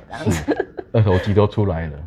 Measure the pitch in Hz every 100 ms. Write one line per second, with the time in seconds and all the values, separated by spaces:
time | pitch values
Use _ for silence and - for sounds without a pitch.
0 | - 127 185 82 - - - - - 117
1 | 104 90 107 101 101 - 98 80 80 71